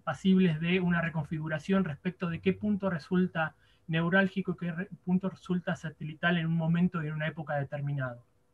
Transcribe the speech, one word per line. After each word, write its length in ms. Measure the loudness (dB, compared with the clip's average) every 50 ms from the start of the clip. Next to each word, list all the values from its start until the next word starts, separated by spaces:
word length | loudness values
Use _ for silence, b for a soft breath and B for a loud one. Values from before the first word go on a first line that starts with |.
| -8
pasibles 560 | -8 -6 0 4 4 6 6 6 4 4 2
de 200 | 0 0 2 2
una 200 | 2 2 2 0
reconfiguración 840 | 0 0 -2 -4 -4 -4 -6 -6 -4 -4 -6 -4 0 2 2 2 2
respecto 460 | 0 -2 -4 -6 -6 -4 -4 -4 -4
de 120 | -4 0
qué 120 | 0 0 0
punto 360 | 0 0 -2 0 0 0 -2
resulta 680 | -2 -4 -4 0 2 2 2 2 0 -2 -4 -4 -6 b b b b b b -4
neurálgico, 680 | -2 0 2 4 4 4 4 4 0 -2 -4 -4 -6 -6
qué 140 | -6 -6
re-, 180 | -6 -6 -8 -10 -12 -10 _
punto 240 | 0 0 0 0 -2
resulta 460 | -6 -8 -4 -2 -2 -2 -2 -2 -6 -6
satelital 600 | -6 -10 -10 -10 -10 -12 -8 -2 0 2 2 2
en 100 | 2 0
un 100 | 0 0
momento 440 | 2 2 2 4 2 2 0 -2
y 60 | -4 -4
en 60 | -4
una 140 | -4 -4 -4
época 280 | -6 -6 -6 -4 -4
determinada. 680 | -4 -4 -4 -6 -6 -6 -4 -4 -4 -4 -6 -8 -12 -16 _ _ _ _ _